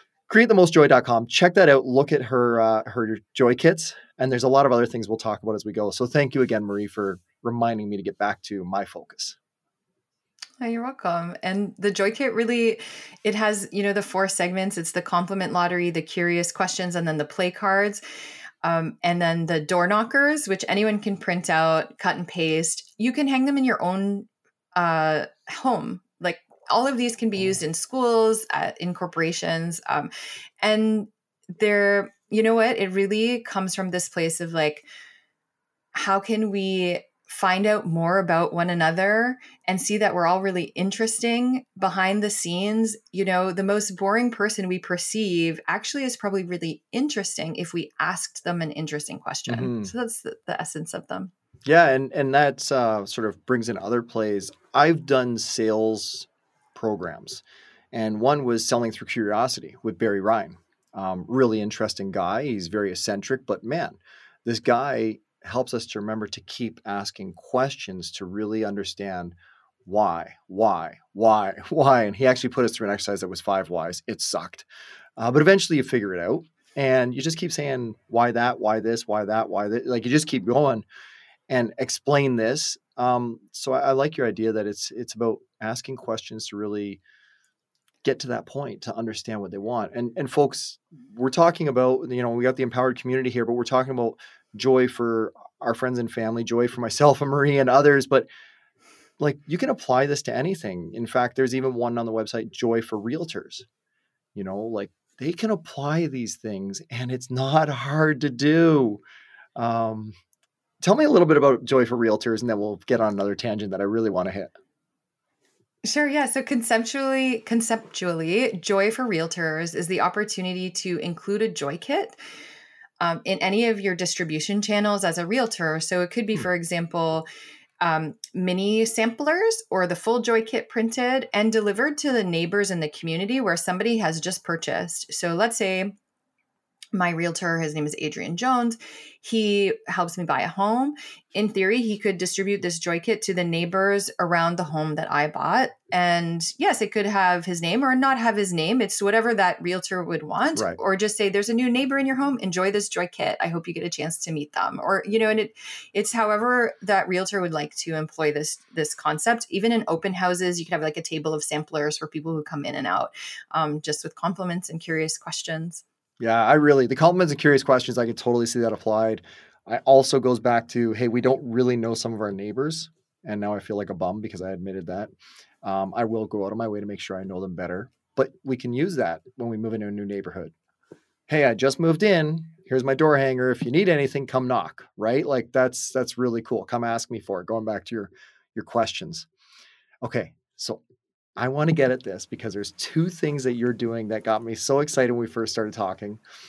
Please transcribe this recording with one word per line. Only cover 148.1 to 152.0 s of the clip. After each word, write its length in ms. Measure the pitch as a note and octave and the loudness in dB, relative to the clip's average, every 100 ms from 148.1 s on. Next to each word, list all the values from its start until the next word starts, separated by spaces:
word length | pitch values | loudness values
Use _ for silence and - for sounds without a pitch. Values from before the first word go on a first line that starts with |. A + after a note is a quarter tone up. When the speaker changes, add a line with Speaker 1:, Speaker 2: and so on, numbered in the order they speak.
| B3+ | 2
Speaker 2:
have 180 | A3+ G#3 | 2 2
his 160 | G3 | 0
name. 280 | E3+ D#3+ B3 | 0 2 2
It's 220 | A3 - | 0 0
whatever 320 | G3+ A3+ A3+ | 2 4 2
that 260 | G#3+ F#3 - | 2 2 2
realtor 420 | F3 F3+ - F#3 | -4 -4 -4 -4
would 180 | F3 E3 | -4 -4
want, 380 | D#3 - D4 G#3+ | -4 -2 0 0
Speaker 1:
Right. 160 | G2 F2+ | -2 -2
Speaker 2:
or 160 | G3 | 0
just 220 | F#3+ G#3 G#3 | 0 0 0
say, 120 | G3+ | 0
"There's 200 | G3+ G#3 | 2 0
a 60 | |
new 140 | A3+ B3+ | 2 2
neighbor 300 | A#3+ C4+ | 2 0
in 80 | C#4 | 0